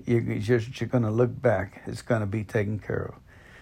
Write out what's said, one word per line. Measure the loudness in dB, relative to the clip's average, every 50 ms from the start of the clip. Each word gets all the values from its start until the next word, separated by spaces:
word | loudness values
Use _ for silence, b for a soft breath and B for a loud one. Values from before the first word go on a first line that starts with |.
| 0
you're | 2 2 2 2 0 -2 -2
just, | 2 2 2 2 2 -2 -6 -6
you're | -4 0
gonna | 2 2 2 2
look | 2 2 2 2 0 2
back. | 2 2 2 2 0 -4 -10 -14 -12
It's | -10 -10 -10
gonna | -2 -2 0 0 0
be | -2 -2 -4
taken | -4 -2 -2 -2 0 0 -4 -4
care | -4 -4 -4 -4 -4 -6 -10
of. | -14 b b b b b b b b